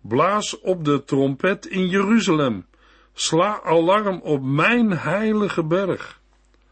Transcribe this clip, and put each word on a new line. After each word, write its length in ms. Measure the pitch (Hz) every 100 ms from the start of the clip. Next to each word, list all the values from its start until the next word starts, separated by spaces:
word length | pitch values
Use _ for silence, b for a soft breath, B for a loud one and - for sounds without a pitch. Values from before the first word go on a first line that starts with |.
"Blaas 600 | - 117 170 208 - -
op 240 | - 185
de 200 | 151 143
trompet 600 | - 139 139 135 185 196 -
in 220 | 190 185
Jeruzalem. 760 | 190 202 233 190 156 139 101 - b b b b
Sla 480 | - - 160 190 208
alarm 580 | - 165 165 202 208 175
op 220 | - 147
mijn 480 | 131 143 180 240 226
heilige 720 | 170 151 180 220 214 202 -
berg." 560 | 156 175 196 135 - - _ _ _ _ _